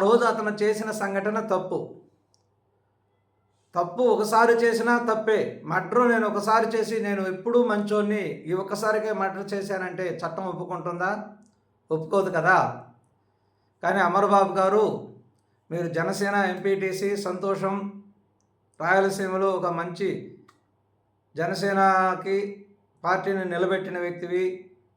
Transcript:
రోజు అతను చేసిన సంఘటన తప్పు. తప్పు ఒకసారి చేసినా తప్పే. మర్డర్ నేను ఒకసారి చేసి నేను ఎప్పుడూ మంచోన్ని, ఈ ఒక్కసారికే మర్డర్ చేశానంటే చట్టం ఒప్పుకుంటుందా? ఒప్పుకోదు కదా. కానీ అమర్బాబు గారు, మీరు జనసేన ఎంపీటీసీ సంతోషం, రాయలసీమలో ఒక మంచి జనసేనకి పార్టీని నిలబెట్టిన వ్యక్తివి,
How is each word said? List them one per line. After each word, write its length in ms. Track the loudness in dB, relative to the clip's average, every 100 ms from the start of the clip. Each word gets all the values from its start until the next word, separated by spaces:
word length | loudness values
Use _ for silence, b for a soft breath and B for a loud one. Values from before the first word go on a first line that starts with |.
రోజు 200 | 6 4 4
అతను 220 | 0 -2 0
చేసిన 280 | 0 0 -4 -4
సంఘటన 360 | -4 -2 -2 -2 -2
తప్పు. 260 | -2 -2 -6 -8 -16 -20 _ _ _ _ _ _ _ _ _ _ _ _ _ _ _ _
తప్పు 280 | -2 -2 2 2
ఒకసారి 400 | 2 4 6 6 6
చేసినా 320 | 4 2 2 2 2
తప్పే. 300 | 0 2 2 0 -8 -4
మర్డర్ 320 | -4 0 2 4
నేను 140 | 4 2
ఒకసారి 360 | 0 2 2 4
చేసి 220 | 0 -2 -2 -2
నేను 160 | -2 -2
ఎప్పుడూ 260 | -4 2 2 4
మంచోన్ని, 540 | 0 0 0 0 -2 -4 -8 -4
ఈ 40 | -4
ఒక్కసారికే 500 | -4 -2 0 0 -2 -2
మర్డర్ 240 | -2 -4 -6
చేశానంటే 540 | -6 -4 -6 -6 -6 -6 -6
చట్టం 240 | -8 -6 -8
ఒప్పుకుంటుందా? 580 | -8 -8 -8 -6 -4 -4 -4 -10 -18 _ _ _ _ -6
ఒప్పుకోదు 420 | -6 0 0 2 2
కదా. 220 | 4 4 2 -4 -16 _ _ _ _ _ _ _ _ _
కానీ 180 | 0 2 2
అమర్బాబు 440 | 2 4 4 4 2
గారు, 240 | 4 4 2 0 -10 -20 _ _ _ _ -8
మీరు 180 | -6 -4 -2
జనసేన 380 | -2 -2 0 2 0
ఎంపీటీసీ 580 | 0 -2 0 -2 -2 -2 -2 -4
సంతోషం, 480 | -4 -4 -2 -2 -4 -8 -12 -20 _ _ _ _ _ _ -4
రాయలసీమలో 680 | 2 4 2 0 -2 0 0 0
ఒక 100 | -2 -4
మంచి 300 | -6 -4 -4 -4 -10 -18 -20 _ _ _ _ _ _ _ _
జనసేనకి 1000 | -4 -4 -2 0 4 4 6 2 0 -2 -2 -2 -8 -18 _ _ _
పార్టీని 380 | -2 0 0 -2 -2
నిలబెట్టిన 440 | 0 0 0 -2 -6
వ్యక్తివి, 400 | -6 -6 -4 -2 -2 -4 -12 _ _